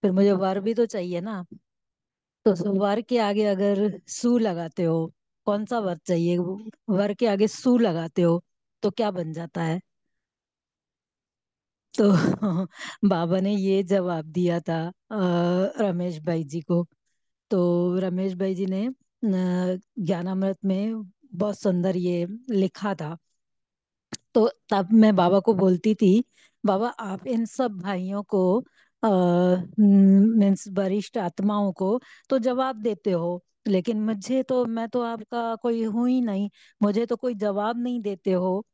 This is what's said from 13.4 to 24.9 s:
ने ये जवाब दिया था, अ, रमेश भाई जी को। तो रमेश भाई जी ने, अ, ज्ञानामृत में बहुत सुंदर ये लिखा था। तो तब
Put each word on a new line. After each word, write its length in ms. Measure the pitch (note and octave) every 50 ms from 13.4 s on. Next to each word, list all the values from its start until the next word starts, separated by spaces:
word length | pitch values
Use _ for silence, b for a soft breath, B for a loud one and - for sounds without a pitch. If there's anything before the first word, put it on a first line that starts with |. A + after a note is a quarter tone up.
ने 140 | F#3+ G3 G#3
ये 280 | G3+ F#3+ G3 F#3+ F#3+ G3+
जवाब 420 | E3+ G3 G3 F3+ F3+ F3 D#3+ D#3
दिया 360 | D#3+ D#3 F3+ F3+ F3 E3+ E3+
था, 280 | - - E3 E3 D#3+ E3+
अ, 340 | F#3 _ _ _ A3 G#3+ F#3+ F3+ F3 F3 F3 F3 F3+ F3+ F#3+ G3+ - -
रमेश 380 | G#3+ G3+ F3 F3 F3+ F3+ E3+ D#3
भाई 260 | D#3 E3+ E3+ D#3+ E3
जी 160 | C#3 D3+ E3+
को। 260 | D#3+ _ F3 E3+ E3+ - _ _ _ _ _ _ _ _ _ _ _ _
तो 440 | A3 F#3 F3 F3 F3 F3 F3 F3+ F3+ F#3
रमेश 360 | F#3+ F#3 F3+ F3+ F#3 G3 F#3
भाई 200 | F3 G3 F#3+ F#3+
जी 120 | F3 G3
ने, 200 | F#3+ F#3 F#3+ G#3 B3+
अ, 880 | C4 _ _ _ _ _ - A3 F#3+ F#3 F#3 F3+ F3+ F3+ F3+ F3+ F#3 F#3 - _ _ C4+
ज्ञानामृत 600 | F#3+ D#3 G3 E3+ F3 F#3 F#3+ F#3+ F#3+ F#3+ F#3+ _ -
में 460 | G3 F#3+ F#3+ G3+ A3 A3+ A3 G#3 F3+ _ _ _ _ -
बहुत 240 | F3 G#3 G#3 G3 -
सुंदर 380 | - G#3 F3+ F3+ F3 F#3+ F#3
ये 300 | F#3 F3 F3+ F3 F3 E3+ F3 G3+ A#3 B3+ C4
लिखा 440 | A#3 G3 F#3+ F#3 _ - F#3+ G#3+ G3
था। 220 | - D#3+ D3+ E3 D#3+ _ _ _ _ _ _ _ _ _ _ _ _ _ _ _ _ _ _ - - _ _ _
तो 160 | A#3+ A3 A#3+ - _ _ _
तब 200 | A3 G3 F#3+ F3